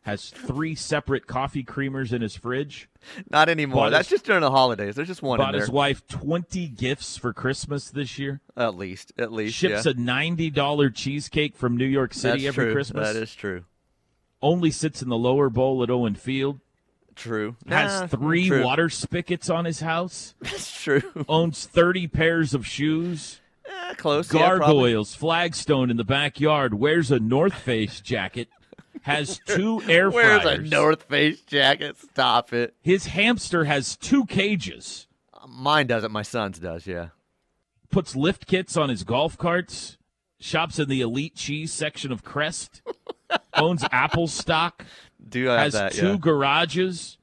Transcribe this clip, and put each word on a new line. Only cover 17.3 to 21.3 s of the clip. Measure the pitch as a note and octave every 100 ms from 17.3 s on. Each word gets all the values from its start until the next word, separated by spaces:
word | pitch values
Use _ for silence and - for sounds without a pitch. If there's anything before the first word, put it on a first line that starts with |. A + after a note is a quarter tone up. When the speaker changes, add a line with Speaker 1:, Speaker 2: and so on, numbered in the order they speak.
| A2 G#2+ A#2+ -
Speaker 1:
Has | E3 G#2 G2
Speaker 2:
Nah, | F3+
Speaker 1:
three | A#2 D3 E3+ F#3
Speaker 2:
true. | C3+
Speaker 1:
water | B2 C#3+ E3+
spigots | - - F3 - F3 -
on | E3 E3+
his | D#3
house. | D#3+ E3 F3+ - - _
Speaker 2:
<laughs> |
That's | - G4 - -
true. | - C#3+ G4 E3
Speaker 1:
Owns | C#3+